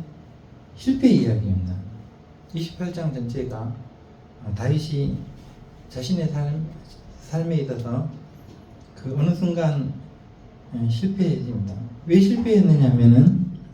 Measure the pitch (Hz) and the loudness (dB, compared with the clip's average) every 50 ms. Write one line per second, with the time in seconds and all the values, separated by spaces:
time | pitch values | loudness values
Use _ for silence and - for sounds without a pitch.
0 | 165 - - - - - - - - - - - - - - - - 262 269 - | -8 -10 -16 -20 -20 -20 -20 -20 -20 -20 -20 -20 -20 -20 -20 -6 -2 -2 0 4
1 | - 254 202 143 120 117 113 107 101 98 92 90 90 90 92 - - - - - | 4 4 4 4 2 2 0 0 0 0 -2 -2 -2 -4 -6 -8 -10 -12 -16 -18
2 | - - - - - - - - - - - 165 165 - - - 180 175 170 170 | -20 -20 -20 -20 -20 -20 -20 -20 -18 -12 -10 -8 -8 -8 -8 -8 -8 -8 -8 -6
3 | 160 151 131 127 117 117 117 135 123 - 113 113 113 113 - - - - - - | -6 -6 -6 -6 -6 -6 -6 -6 -8 -8 -8 -8 -8 -10 -10 -12 -14 -20 -20 -20
4 | - - - - - - - - - 104 98 101 113 135 156 151 - - 151 139 | -20 -20 -20 -20 -20 -20 -20 -16 -10 -8 -6 -4 0 0 0 0 -2 -2 -4 -4
5 | 139 - - - - - - - - - - - - - - - - - - 127 | -2 -4 -4 -6 -8 -12 -16 -20 -20 -20 -20 -20 -20 -20 -20 -20 -20 -16 -12 -10
6 | 127 123 185 170 160 147 147 147 143 147 151 160 160 160 - - - - - - | -6 -2 -2 -2 0 -2 -2 -2 -4 -4 -4 -4 -6 -8 -12 -16 -20 -20 -20 -20
7 | - - - - - - 156 165 165 170 165 147 139 131 123 113 113 117 120 - | -20 -20 -20 -20 -12 -8 -6 -4 -2 -2 -2 -2 -2 -4 -6 -8 -6 -6 -4 -4
8 | - - - - - - - - - - - - - - - - - - - - | -4 -6 -8 -12 -18 -20 -20 -20 -20 -20 -20 -20 -20 -20 -20 -20 -20 -20 -20 -14
9 | - 135 127 147 151 180 175 - 180 170 170 165 165 156 147 143 131 - - - | -12 -8 -4 0 0 0 0 0 -2 -2 -2 0 0 0 0 -2 -4 -6 -8 -10
10 | - - - - - - - - - - - - - - - 120 117 113 113 - | -14 -20 -20 -20 -20 -20 -20 -20 -20 -20 -20 -20 -18 -12 -8 -4 -4 -2 -2 -2
11 | 190 190 190 190 185 151 139 127 123 120 117 101 98 98 95 104 113 - - - | -2 -4 -2 -2 -2 -2 -2 -2 -4 -6 -6 -6 -6 -6 -8 -10 -12 -14 -14 -14
12 | - 165 170 190 196 196 240 233 233 226 220 202 190 175 156 143 135 123 120 120 | -2 2 4 6 6 4 2 0 0 2 4 6 6 6 6 6 4 4 4 6
13 | 117 117 120 127 - 180 196 - - - - - - - | 8 8 8 10 8 8 6 4 2 -4 -6 -10 -14 -18